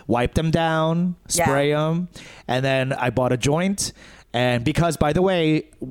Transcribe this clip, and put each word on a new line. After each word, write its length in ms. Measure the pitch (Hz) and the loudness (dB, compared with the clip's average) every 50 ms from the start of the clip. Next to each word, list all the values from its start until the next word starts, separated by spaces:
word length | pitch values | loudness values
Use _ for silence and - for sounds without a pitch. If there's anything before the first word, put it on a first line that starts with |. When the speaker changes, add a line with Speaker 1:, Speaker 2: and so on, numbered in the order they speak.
| - | -4
Speaker 1:
wipe 280 | - 110 120 123 123 - | -2 0 0 0 -2 -2
them 180 | - 160 160 | -4 0 0
down, 640 | 160 170 165 160 160 160 160 160 165 170 175 180 175 - _ - - | 2 2 2 0 0 0 0 0 0 0 0 -2 -4 -6 _ -4 -2
Speaker 2:
Yeah. 100 | - 165 | 0 2
Speaker 1:
spray 260 | 160 147 139 143 147 147 | 2 2 2 2 2 2
'em, 320 | 147 156 160 165 170 180 175 - - - - - - - | 2 0 0 0 -2 -4 -6 -10 -16 -20 -20 -20 -16 -6
and 180 | - 120 127 135 | -4 -2 0 0
then 280 | 135 135 135 131 131 | 0 0 0 0 -2
I 180 | 135 - 120 127 | -2 -2 -2 -2
bought 220 | 113 131 127 123 | 0 0 0 0
a 40 | 127 | 0
joint. 560 | 123 113 135 143 165 180 196 202 - - - - - - - - - - _ | 0 0 0 0 0 0 -2 -2 -2 -6 -8 -8 -12 -20 -20 -20 -20 -16 _
And 320 | - 117 123 123 120 120 117 | -2 0 0 0 0 0 -2
because, 320 | 135 151 - 170 170 147 | -2 0 0 0 0 0
by 160 | - 156 147 | 0 0 0
the 100 | 147 180 | 2 2
way, 480 | 185 190 190 175 165 156 156 151 - - - - - - | 2 2 2 2 2 2 2 0 -2 -6 -12 -14 -14 -14